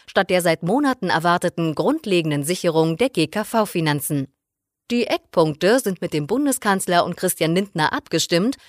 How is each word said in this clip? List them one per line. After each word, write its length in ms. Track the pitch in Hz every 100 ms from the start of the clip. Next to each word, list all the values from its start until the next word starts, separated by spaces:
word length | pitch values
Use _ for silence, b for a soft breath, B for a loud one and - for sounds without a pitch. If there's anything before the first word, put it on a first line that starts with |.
| -
statt 220 | - 190
der 140 | 180
seit 200 | 170 160
Monaten 460 | 170 240 294 254 185
erwarteten 680 | 147 170 175 180 - 165
grundlegenden 720 | 147 170 311 220 180 160 147
Sicherung 540 | 143 185 175 156 160 160
der 100 | 262
G 200 | - 156
K 160 | 208
V-Finanzen. 840 | 214 226 208 180 160 147 - 143 131 _ _ _ _ _ -
Die 160 | 240 233
Eckpunkte 720 | 339 - - 160 143 208 254
sind 240 | 214 180
mit 100 | 175
dem 140 | 156 147
Bundeskanzler 760 | 240 285 262 214 190 - 175 175
und 100 | 175
Christian 380 | 185 - 160
Lindner 400 | 170 202 165 151
abgestimmt, 600 | - - 165 - 170 214 277